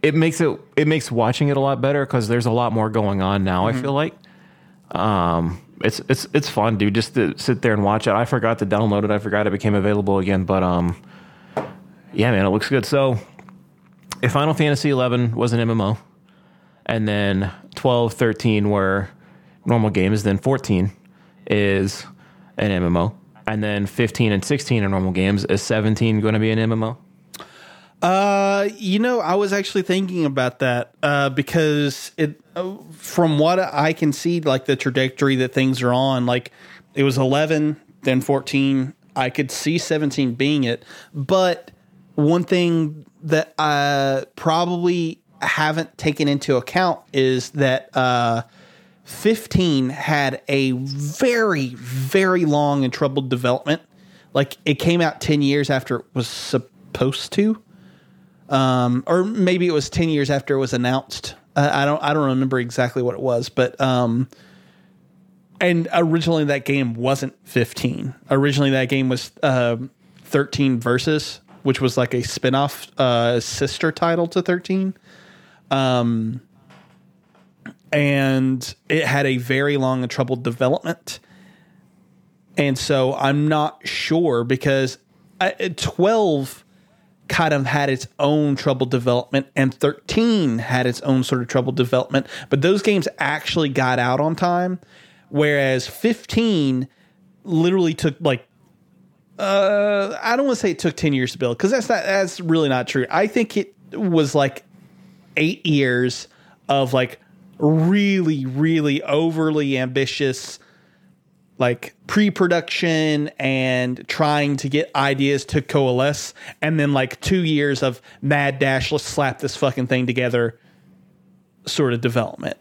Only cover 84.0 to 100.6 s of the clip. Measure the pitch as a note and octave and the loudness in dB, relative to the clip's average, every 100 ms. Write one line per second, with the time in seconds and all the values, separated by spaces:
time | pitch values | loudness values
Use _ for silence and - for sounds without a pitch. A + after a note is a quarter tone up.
84 | - D#3+ E3+ A#2+ A#2+ C3 D3 C3+ C3 - | -2 0 2 0 0 -2 0 0 0 -6
85 | _ _ _ _ - - F#3+ D#3+ - - | _ _ _ _ -4 -2 -6 -4 -6 2
86 | F#3 A3+ G3 D3 C3+ - _ _ _ _ | 2 4 2 0 -2 -12 _ _ _ _
87 | _ _ - - D#3+ D3 C3 D3 C#3+ C3 | _ _ -6 0 2 2 0 0 0 -2
88 | - - C#3+ D3+ D3 C3+ D3 C3 C3 C3 | -6 -2 0 2 2 0 0 0 0 0
89 | B2 B2 - C#3 C3+ - C3+ - C#3+ D3 | 2 0 0 -2 -2 0 0 2 -2 -2
90 | - G#3+ A#3 G#3+ D3+ A2+ A2 B2+ B2+ A#2+ | -2 0 2 2 2 -2 -2 0 0 -2
91 | D3 C3 B2+ B2+ A#2 C3+ C3 C3 A#2+ B2+ | 0 0 2 -2 0 -2 0 -2 0 0
92 | - C3+ - - - C#3 E3 G3+ A3 G3+ | 0 -2 -4 -14 -2 2 2 2 2 2
93 | - - C#3+ D3+ - E3+ D3 C3 B2+ B2 | 0 -4 -4 -4 -4 -2 0 0 0 0
94 | B2 C3 D3+ E3 F3 F3 F#3 F3+ _ - | 0 0 -2 -2 0 0 -2 -6 _ -20
95 | - _ _ C#3+ D3+ C#3+ C3+ C3 - - | -20 _ _ 0 2 2 0 -2 -4 -2
96 | A3+ A3+ - A3+ A#3 F#3 C#3 B2+ C3+ _ | -2 -2 -2 0 2 2 0 -2 -4 _
97 | _ _ _ _ G#3 D#3+ F3 F#3+ E3+ C#3+ | _ _ _ _ -2 2 2 2 0 0
98 | D#3+ C#3 D#3+ B2 - _ _ _ _ _ | -4 0 0 0 -6 _ _ _ _ _
99 | _ _ _ - G3 G3 G3 G3+ G#3 G3+ | _ _ _ -6 0 2 2 2 2 0
100 | G3 D#3 A3 B3 C#4 A#3 | -2 -4 -2 0 0 0